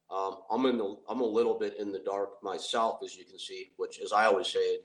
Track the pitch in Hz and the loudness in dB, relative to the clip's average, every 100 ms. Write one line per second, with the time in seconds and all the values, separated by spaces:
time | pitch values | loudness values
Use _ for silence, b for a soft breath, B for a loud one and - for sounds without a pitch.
0 | _ 95 95 - - 117 131 120 101 107 | _ -4 -4 -6 -2 2 2 2 -2 -6
1 | - 123 113 110 117 107 101 - 101 95 | -8 -2 2 2 2 2 -2 -4 -6 -4
2 | 95 98 98 - 101 92 - 120 113 113 | -4 -2 -4 -6 -8 -6 -2 0 0 0
3 | 92 92 90 92 - 95 95 - 90 - | -10 -14 -20 -16 -12 -12 -12 -8 -8 -6
4 | 98 104 107 101 - - 90 92 | 2 6 6 6 2 0 2 0